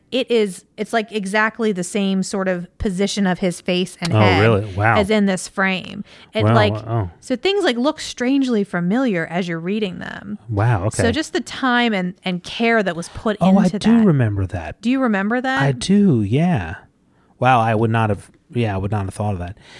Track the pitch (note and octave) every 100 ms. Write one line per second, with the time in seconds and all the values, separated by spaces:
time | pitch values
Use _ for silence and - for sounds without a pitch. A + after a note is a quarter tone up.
0 | _ B3 - A#3 G#3 F3 - - G#3 A3+
1 | A3 G#3+ F#3+ G#3+ A3 - A3 F#3 F3 G3+
2 | G3 F#3+ F#3 G3+ F#3+ F3+ F3 _ A3 F3+
3 | G3 - G3 F3 F#3 E3+ - F3+ F#3 -
4 | E3+ A2+ G#2 F#2 A2 G#2 G#2 F#2 G#2+ A#2
5 | G3+ G#3+ G3 F#3 - - F#3+ F#3 - -
6 | - - - A3 G#2+ A2+ G#2 G#2+ A2+ A2+
7 | F2+ - - B3+ F#4+ G4+ E4+ A#3 C4 D#4
8 | - - B3 C#4 B3+ A3+ G3 F3 F3 A3+
9 | C4 F3+ E3 E3 F3 E3 E3 G#3+ G3+ F3+
10 | - - - G#3 - G#2 A2+ A2 G2+ -
11 | A3+ B3+ D#4 F#4 - - C4 A#3+ A#3+ G3+
12 | F3+ F#3 F#3+ F3 - - A#3 A3+ F#3+ E3
13 | E3+ - A3+ G3+ F3 G3 F3+ G#3 G#3+ A#3
14 | G#3+ C#3+ A2+ G2 F#2+ F2+ D#2 - A#3 C4+
15 | B3+ G3+ G3+ B3 C4 C4 C#4 B2 - G3+
16 | G3 B2 G2+ B2+ F3 D3+ E2 F2 - _
17 | _ _ _ _ B2 B2+ A2+ A2 A2+ A2+
18 | A2 G2+ - _ _ B2 A2+ G2 G2 G#2+
19 | F#2+ - G#2 F#2+ F2 - - -